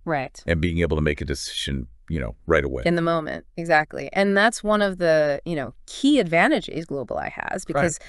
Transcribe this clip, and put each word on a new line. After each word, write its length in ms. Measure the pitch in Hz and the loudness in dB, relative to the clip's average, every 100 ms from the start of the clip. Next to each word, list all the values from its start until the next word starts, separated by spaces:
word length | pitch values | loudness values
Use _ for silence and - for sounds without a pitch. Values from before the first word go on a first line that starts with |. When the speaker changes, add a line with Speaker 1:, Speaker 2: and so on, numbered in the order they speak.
| - | -6
Speaker 1:
Right. 360 | 151 131 - - | -4 -6 -8 -2
Speaker 2:
And 140 | 82 | 0
being 160 | 85 82 | 0 2
able 180 | 82 78 | 2 2
to 60 | |
make 180 | 76 76 | 0 0
a 60 | - | -4
decision, 600 | 69 - - - 67 62 - - | -6 -8 -8 -6 -6 -6 -14 -8
you 100 | 80 | -6
know, 160 | 60 - - | -6 -6 2
right 180 | 80 | 2
away. 180 | 69 65 104 | 2 -2 0
Speaker 1:
In 80 | |
the 80 | 170 | 0
moment, 420 | 165 165 156 73 - - | 0 0 -2 -8 -12 -8
exactly. 500 | 165 156 156 - 139 | 2 2 2 -4 -6
And 200 | - 196 | 0 2
that's 300 | 196 220 - | 4 2 2
one 160 | 208 214 | 0 2
of 160 | 202 185 | 2 0
the, 460 | 170 156 147 143 | 2 4 2 0
you 100 | - | -4
know, 200 | 160 127 - - | -6 -6 -12 -16
key 320 | - 269 294 | 0 4 4
advantages 680 | 180 165 214 285 - - 175 | 4 4 4 2 -2 -8 -8
GlobalEye 440 | 139 - - - | -8 -6 -6 -6
has, 180 | - - | -6 -6
Speaker 2:
Right. 140 | - - | -6 -4
Speaker 1:
because 320 | 143 143 - | 0 0 -2